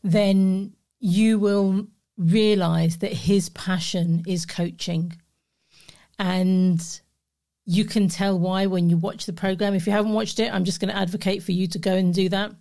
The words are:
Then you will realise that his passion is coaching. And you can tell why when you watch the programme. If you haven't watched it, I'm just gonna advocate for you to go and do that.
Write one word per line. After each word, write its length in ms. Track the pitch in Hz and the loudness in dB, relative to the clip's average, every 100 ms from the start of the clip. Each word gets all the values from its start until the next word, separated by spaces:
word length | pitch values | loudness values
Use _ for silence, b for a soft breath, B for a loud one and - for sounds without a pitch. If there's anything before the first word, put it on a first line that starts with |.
Then 720 | 202 190 202 196 190 185 202 _ _ _ | 2 2 4 4 2 0 -6 _ _ _
you 400 | 214 185 220 220 | 0 2 4 4
will 480 | 202 202 196 190 208 _ _ - | 2 2 2 0 -4 _ _ -2
realise 800 | 165 214 214 202 170 165 165 165 | 2 4 4 2 2 2 0 0
that 160 | 196 | -6
his 360 | 190 - 196 180 | -4 2 2 0
passion 720 | - - 185 170 185 170 165 165 | -8 -4 -4 -2 -2 0 0 0
is 180 | 180 | -6
coaching. 680 | 165 - 175 170 - 165 170 170 _ _ _ b b b b b b - | -6 -4 -4 -4 -6 -4 -4 -8 _ _ _ b b b b b b -6
And 640 | 190 185 185 185 185 170 - - _ _ _ _ _ _ - | -2 0 2 2 2 0 -4 -14 _ _ _ _ _ _ -2
you 180 | 180 | 0
can 240 | 214 226 196 | 0 0 0
tell 280 | 165 196 185 | 0 -2 0
why 300 | 175 185 196 | 0 0 0
when 240 | 185 175 | 2 2
you 60 | 170 | 2
watch 300 | 196 - - | 0 -6 -10
the 60 | |
programme. 420 | 165 190 185 202 | -4 -4 -2 0
If 120 | 196 175 | 0 0
you 60 | |
haven't 200 | 202 214 | 0 0
watched 280 | 214 214 - | -2 -4 -2
it, 120 | 226 | -2
I'm 120 | 190 | 0
just 160 | 180 170 | -2 -2
gonna 120 | 196 | -4
advocate 480 | 196 185 202 196 196 | -2 -4 -2 -2 -4
for 120 | - | -2
you 160 | 180 185 | -2 -2
to 100 | 170 | -2
go 160 | 190 | 0
and 180 | 185 180 | 2 2
do 160 | 175 190 | 2 0
that. 220 | 190 214 - | 0 -4 -10